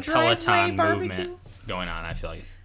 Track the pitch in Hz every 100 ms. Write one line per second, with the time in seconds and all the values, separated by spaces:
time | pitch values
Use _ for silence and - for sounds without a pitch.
0 | - 320 330 - - - 101 98 107 98
1 | 95 92 90 87 - - - 92 87 82
2 | 82 82 82 82 - -